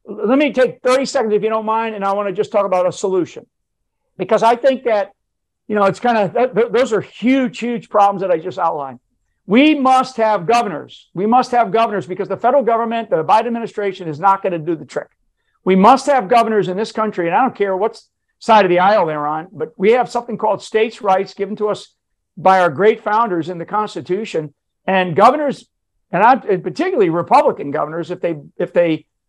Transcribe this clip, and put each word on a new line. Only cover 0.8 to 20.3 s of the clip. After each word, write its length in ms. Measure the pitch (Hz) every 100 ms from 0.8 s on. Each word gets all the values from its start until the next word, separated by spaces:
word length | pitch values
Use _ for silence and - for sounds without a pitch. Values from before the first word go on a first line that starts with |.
thirty 240 | 254 262 269
seconds, 280 | 277 220
if 80 | 208
you 80 | 220
don't 160 | 220 220
mind, 300 | 226 226 214
and 80 |
I 80 | 196
wanna 200 | 202 202
just 180 | 190 208
talk 140 | 208 196
about 200 | 185 180
a 60 |
solution. 540 | 165 196 185 156 - - _ _ _ _ _ _ -
Because 260 | 180 214
I 120 | 220 240
think 280 | 269 254
that, 280 | 240 214 196 _ _ _ _ _ -
you 80 | 208
know, 100 | 202
it's 140 | -
kinda, 300 | 240 226 190
th-, 240 | 226 247
th-, 180 | 196 233
those 220 | 214 254
are 80 | 208
huge, 580 | - - 226 269 247 -
huge 300 | 240 233 -
problems 320 | 208 202 196
that 100 | 190
I 60 | 196
just 220 | 180 170
outlined. 400 | 170 160 135 123 _ _ _ _ -
We 300 | 220 302 294
must 420 | 262 262 254 -
have 280 | 220 208 165
governors. 640 | 240 208 147 123 - _
We 120 | 165 208
must 260 | 247 247
have 200 | 240 214
governors 340 | 220 226 202 156
because 220 | 185 180
the 100 | 190
federal 260 | 233 285
government, 460 | 233 226 226 233 226
the 140 | 165
Biden 240 | 156 214 226
administration 600 | 233 220 - 202 190 170
is 120 | 147
not 240 | 190 190
gonna 160 | 196 175
do 160 | 151 160
the 100 | 123
trick. 240 | 151 - _ _ _ _ _ 185
We 100 | 190
must 300 | 208 262 294
have 220 | 269 190
governors 400 | 240 226 214 180
in 100 | 185
this 140 | 214
country, 360 | - 214 202 170
and 80 | 190
I 60 |
don't 140 | 254 233
care 200 | 202 185
what 160 | 226
s-, 180 | - _ _ _ _
side 260 | - 220 190
of 40 |
the 100 | 175
aisle 260 | 190 214 165
they're 200 | 151 147
on, 220 | 156 160
but 200 | 151 156 -
we 140 | 196
have 160 | 247 240
something 280 | 240 240